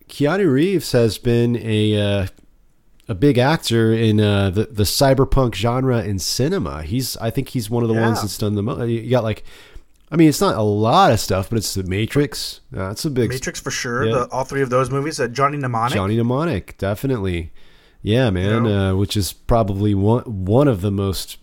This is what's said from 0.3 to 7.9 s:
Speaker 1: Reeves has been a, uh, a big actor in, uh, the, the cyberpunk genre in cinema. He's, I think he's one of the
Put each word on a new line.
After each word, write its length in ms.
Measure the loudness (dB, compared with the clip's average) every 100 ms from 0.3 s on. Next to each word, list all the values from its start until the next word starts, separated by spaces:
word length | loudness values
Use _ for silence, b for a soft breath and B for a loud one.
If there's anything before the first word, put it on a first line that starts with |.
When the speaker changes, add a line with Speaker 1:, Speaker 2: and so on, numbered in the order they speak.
| 2 2
Speaker 1:
Reeves 400 | 4 2 0 0
has 260 | 2 2 0
been 380 | 0 2 2 0
a, 440 | -2 0 2 2
uh, 280 | 0 0 -2 -8 _ _ _ _ _ -18 -12
a 80 | 0
big 240 | 2 4
actor 520 | 2 0 0 2 4
in, 300 | 4 2 4
uh, 300 | 2 2 0
the, 140 | 0 -2
the 180 | -2
cyberpunk 720 | -2 2 4 4 4 2 2 0
genre 480 | -2 0 0 0
in 160 | -2 -4
cinema. 640 | -4 -2 -2 -2 -4 -6
He's, 340 | -6 -6 -6 -6
I 140 | -6
think 180 | -4 -4
he's 200 | -6 -4
one 140 | -2
of 60 |
the 60 | 0